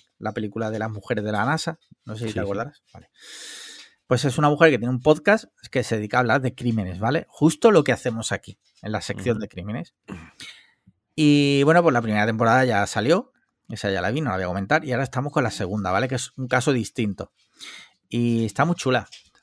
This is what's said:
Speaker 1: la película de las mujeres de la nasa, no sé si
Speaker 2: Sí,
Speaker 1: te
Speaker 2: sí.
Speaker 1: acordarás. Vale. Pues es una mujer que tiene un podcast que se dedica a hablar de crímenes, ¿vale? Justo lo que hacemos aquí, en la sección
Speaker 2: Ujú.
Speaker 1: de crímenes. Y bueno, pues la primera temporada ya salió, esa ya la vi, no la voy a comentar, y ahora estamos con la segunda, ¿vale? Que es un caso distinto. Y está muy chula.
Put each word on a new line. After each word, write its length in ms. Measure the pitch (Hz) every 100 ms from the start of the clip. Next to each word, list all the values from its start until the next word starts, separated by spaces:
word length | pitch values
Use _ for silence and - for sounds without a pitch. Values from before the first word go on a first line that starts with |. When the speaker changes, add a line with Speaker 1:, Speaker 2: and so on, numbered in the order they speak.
| _ _
Speaker 1:
la 140 | 104
película 380 | 107 107 110 110
de 80 | 110
las 120 | 110
mujeres 340 | 107 - 110
de 80 | 104
la 120 | 104
nasa, 340 | 117 156 - 156 _ _ -
no 80 |
sé 60 | 107
si 80 | 113
Speaker 2:
Sí, 60 |
Speaker 1:
te 60 | 107
Speaker 2:
sí. 40 |
Speaker 1:
acordarás. 380 | 101 101 127 - _
Vale. 160 | - - _ - - - - - - - _ _
Pues 180 | 127
es 140 | 143 127
una 100 | 147
mujer 220 | 147 165
que 80 | 127
tiene 140 | 120
un 80 | 127
podcast 440 | 139 151 - 214 - _ -
que 140 | 135
se 120 | 117 110
dedica 200 | 104 123
a 40 |
hablar 200 | 123 131
de 120 | 127
crímenes, 460 | - 120 113 92 92
¿vale? 280 | 110 151 -
Justo 420 | - 151 - 233
lo 140 | 196
que 80 | 139
hacemos 400 | 120 127 113 -
aquí, 260 | 117 - 101 _ _
en 80 | 110
la 100 | 107
sección 360 | - 101 110 107
Speaker 2:
Ujú. 60 |
Speaker 1:
de 60 | 101
crímenes. 460 | - 95 117 170 _ - 85 80 - - - _ _ _ _ _
Y 480 | - 151 147 143 139
bueno, 180 | 139 165
pues 100 | 170
la 100 | 123
primera 240 | 113 104 107
temporada 380 | 113 113 117
ya 200 | 127 104 101
salió, 440 | - 110 180 - _ _ _ -
esa 220 | 110 104
ya 100 | 95
la 100 | 90
vi, 100 | 131
no 100 | 147
la 60 | 95
voy 80 |
a 40 | 90
comentar, 360 | 90 98 156
y 60 | 156
ahora 140 | 123
estamos 280 | 135 131 143
con 120 | 156
la 80 | 120
segunda, 400 | - 90 107 95
¿vale? 160 | 92 127
Que 80 | 131
es 160 | - -
un 120 | 127
caso 240 | 127 139
distinto. 600 | 131 104 - 110 95 - _ _ _ - - - _ _
Y 380 | 120 120 117 113
está 180 | -
muy 100 | 151
chula. 340 | 175 135 127 - - _ _